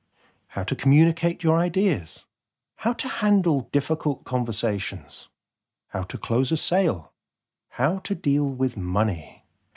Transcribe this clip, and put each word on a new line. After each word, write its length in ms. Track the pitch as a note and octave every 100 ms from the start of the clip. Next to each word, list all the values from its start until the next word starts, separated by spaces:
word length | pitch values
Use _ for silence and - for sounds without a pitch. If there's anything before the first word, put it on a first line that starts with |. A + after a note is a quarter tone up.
| _ _ _ _ _
how 120 | G2
to 140 | F#2+ -
communicate 680 | C3+ C#3+ E3 D#3+ E3+ E3+
your 140 | D#3+ E3
ideas, 680 | F3 F#3 G3+ G#2+ E2 - - _ _ _ _ -
how 180 | A#3+
to 140 | A#3 C4
handle 600 | - G#3+ G3+ F3 C#3+ -
difficult 540 | C#3+ - D#3 D3+ C3+ -
conversations, 1000 | B2+ A#2 A2 A2+ G2+ - F#2 - - - _ _ _ _ _ _
how 160 | F#2+
to 160 | F#2+ A2
close 320 | - A#2 C3
a 60 | D#3
sale, 560 | - F#3 F3+ F2+ - _ _ _ _ _ _
how 280 | - C#3 F#3+
to 160 | -
deal 340 | E3 D3 C#3+ C#3+
with 300 | C3 C3 -
money, 640 | F2+ G2 A2 E2 - - _ _ _